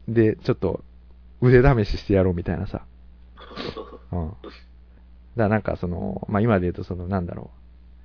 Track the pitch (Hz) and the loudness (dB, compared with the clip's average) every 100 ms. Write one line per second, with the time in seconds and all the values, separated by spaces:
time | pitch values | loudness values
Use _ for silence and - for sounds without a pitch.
0 | - 113 110 - - 120 92 - - - | -4 2 2 2 -2 -2 -2 -4 -10 -20
1 | - - - - 127 127 131 123 101 90 | -20 -20 -20 0 6 6 6 4 2 -2
2 | - 98 92 87 87 78 95 - - - | 2 2 4 0 -4 -6 -6 -8 -12 -20
3 | - - - - - - - - - - | -20 -20 -20 -20 -18 -14 -12 -12 -14 -18
4 | - 90 80 - - - - - - - | -10 -6 -6 -8 -18 -20 -20 -20 -20 -20
5 | - - - - 104 107 - 85 90 87 | -20 -20 -10 -2 0 0 -2 -4 -4 -6
6 | 98 95 - 104 117 101 90 85 - 87 | -6 -8 -4 0 2 2 0 -4 -8 -10
7 | 87 98 85 - - - - - - - | -6 -4 -4 -10 -16 -20 -20 -20 -20 -20